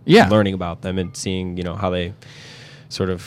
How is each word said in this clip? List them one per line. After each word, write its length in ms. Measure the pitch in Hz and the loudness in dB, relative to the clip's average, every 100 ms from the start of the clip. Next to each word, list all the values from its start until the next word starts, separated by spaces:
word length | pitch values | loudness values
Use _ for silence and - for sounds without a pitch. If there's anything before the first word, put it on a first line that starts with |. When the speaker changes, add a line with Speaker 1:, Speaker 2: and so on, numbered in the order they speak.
| - | 4
Speaker 1:
Yeah. 220 | 202 95 | 6 8
Speaker 2:
learning 240 | 107 101 95 | 4 2 -2
about 260 | 90 82 | -6 -8
them 180 | 95 92 | -6 -4
and 160 | 90 - | -6 -6
seeing, 420 | 98 95 92 90 | -6 -6 -6 -6
you 60 | |
know, 120 | 87 85 | -8 -4
how 140 | 95 | -4
they 240 | 90 87 - - - - - - - - | -4 -6 -10 -20 -20 -20 -20 -20 -20 -16
sort 200 | - 95 | -6 -4
of, 160 | 87 | -4